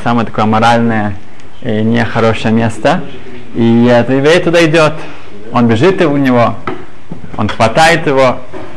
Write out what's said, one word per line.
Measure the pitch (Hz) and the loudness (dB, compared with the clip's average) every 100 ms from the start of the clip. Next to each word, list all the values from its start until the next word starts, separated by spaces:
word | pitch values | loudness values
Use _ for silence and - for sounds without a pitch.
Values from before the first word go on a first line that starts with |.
самое | 127 120 110 | -2 -2 -2
такое | - 107 | 0 0
аморальное | 110 117 117 117 110 104 98 - - - - | 2 4 2 2 0 -2 -4 -6 -6 -6 -6
и | 127 107 | -4 -2
нехорошее | 110 117 113 117 113 107 113 | 0 0 0 0 0 0 0
место. | 113 117 - 139 170 - - - - - | 0 0 0 -2 -2 -4 -8 -8 -8 -6
И | 113 117 117 120 | 0 2 4 4
этот | 120 113 135 | 4 2 2
еврей | 143 175 | 4 2
туда | 175 170 165 | 4 2 4
идет, | 165 151 - - - - - - | 4 2 0 -6 -6 -8 -8 -4
он | 123 117 | 0 2
бежит | 113 175 185 | 2 2 2
и | 160 | 0
у | 143 | 2
него, | 135 123 110 104 - - - - - - - - | 2 2 2 0 -6 -6 -6 -8 -8 -8 -8 -4
он | 104 | -4
хватает | - 113 135 165 165 156 | 0 0 2 2 2 0
его, | 135 127 - - - - | 2 2 0 -6 -6 -6